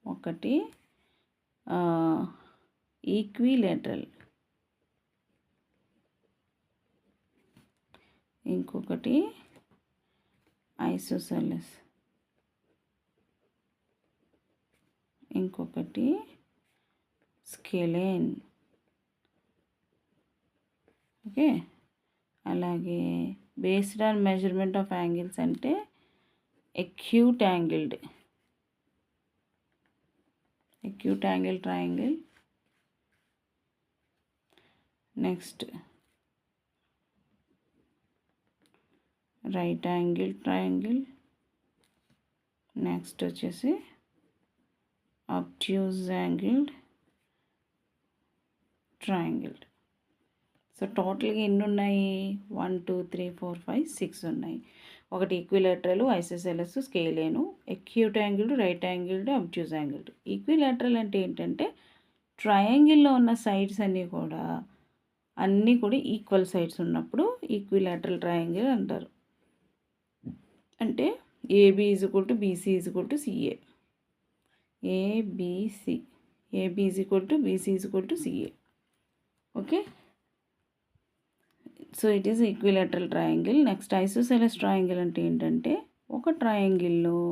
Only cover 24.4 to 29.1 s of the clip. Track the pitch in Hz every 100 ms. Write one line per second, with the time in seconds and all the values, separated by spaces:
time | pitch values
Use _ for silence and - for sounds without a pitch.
24.4 | 190 185 190 196 196 180 175 170 175 185
25.4 | 170 170 254 370 415 _ _ _ _ _
26.4 | _ _ _ - 185 - - 233 240 247
27.4 | 202 180 165 160 156 - - - _ _
28.4 | _ _ _ _ _ _ _